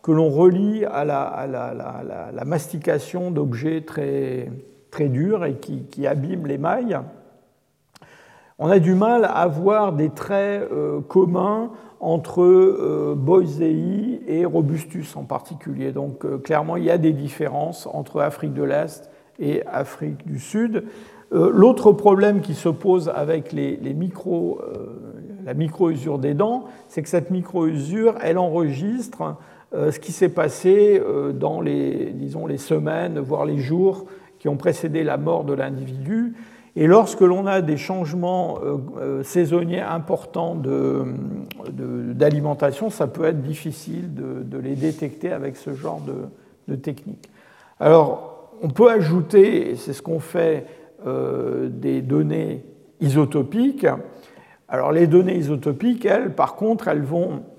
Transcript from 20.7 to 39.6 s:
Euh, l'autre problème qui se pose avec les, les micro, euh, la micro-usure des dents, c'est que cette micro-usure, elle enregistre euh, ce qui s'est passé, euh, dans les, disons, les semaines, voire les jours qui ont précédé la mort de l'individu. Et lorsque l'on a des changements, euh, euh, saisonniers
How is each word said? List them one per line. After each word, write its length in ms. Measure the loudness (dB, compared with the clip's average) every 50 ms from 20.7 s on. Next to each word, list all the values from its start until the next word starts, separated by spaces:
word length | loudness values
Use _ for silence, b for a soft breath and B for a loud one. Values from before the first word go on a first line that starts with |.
| -2 -4 B B B B B B B B B _ 0
Euh, 160 | 2 4 4
l'autre 420 | 6 8 8 8 8 8 6 6 6
problème 480 | 8 6 6 6 6 6 4 4 2
qui 120 | 0 -2 -6
se 160 | -2 -2 -2
pose 400 | -2 0 2 2 2 2 2 -2
avec 440 | -4 -4 -2 -2 -2 -2 -2 -6 -6
les, 240 | -4 -4 -4 -4 -6
les 160 | -6 -6 -4
micro, 640 | -4 -4 -6 -6 -8 -6 -4 -2 -2 -2 -4 -4 -6
euh, 520 | -8 -10 -10 -10 -12 -12 -14 -16 -16 -16 -16 -16 -16 -16 -16 -14 -10
la 100 | -8 -4
micro-usure 640 | -4 -4 -4 0 0 2 2 2 -2 -4 -4 -4 -2
des 160 | -2 -2 0
dents, 300 | 0 0 0 0 -4 -6 B B B B B
c'est 120 | -8 -8
que 80 | -6 0
cette 220 | 0 0 0 0
micro-usure, 840 | -4 -4 -4 -4 -2 0 0 0 0 -2 -4 -4 -2 2 2 2 2 2
elle 160 | 0 0 2 2
enregistre 960 | 2 0 0 0 0 0 -2 -2 -4 -4 -4 -4 -6 -10 -10 -8 -8 -8 -8 -10 B B B B B B -4
euh, 180 | -2 0 0
ce 80 | -2 -2
qui 120 | -8 -12
s'est 180 | -2 0 0 2
passé, 720 | 2 0 -2 -2 -2 0 4 6 6 8 8 6 6 4 4
euh, 280 | 2 0 0 -2 -2
dans 300 | -4 -2 -2 -2 -2 -2
les, 500 | -2 -2 0 0 0 -2 -2 -4 -4 -6 -6
disons, 320 | -8 -8 -8 -8 -8 -6 -6
les 100 | -6 -8
semaines, 640 | -2 -2 -2 0 0 -2 -2 -2 -4 -4 -4 -6
voire 260 | -4 -4 -2 -2 0
les 120 | -2 -2 -2
jours 480 | -2 0 0 2 2 2 2 0 -8 B B B B B B _
qui 100 | _ -4
ont 80 | -4 0
précédé 460 | 0 0 0 0 -4 -4 -2 -2 -2
la 140 | -2 -2 -2
mort 280 | 0 0 -2 -2 0
de 80 | -2 -2
l'individu. 800 | -2 -4 -6 -6 -8 -10 -10 -10 -8 -6 -4 -2 -2 -2 -2 -4 B B B B B B B B
Et 120 | 2 6 8
lorsque 340 | 8 8 6 4 4 4
l'on 240 | 6 6 6 4 0
a 160 | 0 0 0
des 160 | 2 0 -2 -2
changements, 800 | -2 -6 -4 -4 -4 -4 -4 -2 -2 0 0 0 -2 -2 -4 -4 -4
euh, 140 | -4 -4 -4 -6 -8 -10 -8
euh, 240 | -6 -6 -4 -6 -6
saisonniers 580 | -2 0 0 2 2 2 0